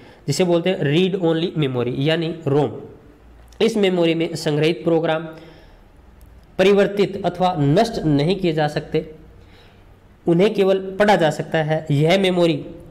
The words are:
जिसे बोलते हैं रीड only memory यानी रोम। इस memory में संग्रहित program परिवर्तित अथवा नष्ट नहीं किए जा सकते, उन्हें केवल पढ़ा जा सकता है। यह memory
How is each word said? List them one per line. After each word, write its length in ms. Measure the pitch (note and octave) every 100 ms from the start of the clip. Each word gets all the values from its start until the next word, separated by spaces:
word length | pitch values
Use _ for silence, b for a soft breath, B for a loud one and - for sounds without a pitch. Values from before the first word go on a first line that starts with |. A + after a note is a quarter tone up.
| B B B
जिसे 160 | C#3
बोलते 260 | F#3 E3+ F#3
हैं 100 | F#3+
रीड 360 | C#3+ D3+ F#3+ F#3+
only 380 | E3 E3 E3+ D#3+
memory 380 | C#3 B2 A#2+ C3
यानी 360 | D3 E3 E3 E3 C3+
रोम। 240 | C#3 E3 - - - - - - - - - A3
इस 120 | A3
memory 380 | G3 F3+ E3 E3
में 200 | D#3+ D3+
संग्रहित 480 | D#3+ D3 D#3 E3
program 440 | E3+ E3 D#3+ D#3+ E3 - B B B B B - - - - - - -
परिवर्तित 680 | F#3+ G3+ G3 - F#3+ G3 F3
अथवा 300 | F3 F3+ E3+
नष्ट 440 | C#3 E3+ A3+ -
नहीं 320 | D#3 C#3+ D#3 G3
किए 180 | F#3
जा 140 | D#3 D3+
सकते, 480 | D3+ D3 D#3 E3 - - - b b b b b b - - -
उन्हें 260 | E3+ G#3
केवल 260 | G#3 F#3+ F#3+ - -
पढ़ा 160 | G#3 F#3+
जा 140 | D#3
सकता 280 | D3+ D#3 D#3+
है। 300 | D3+ D#3 -
यह 280 | C#3+ D#3 F#3+
memory 460 | F#3 F3+ E3+ D3 - - -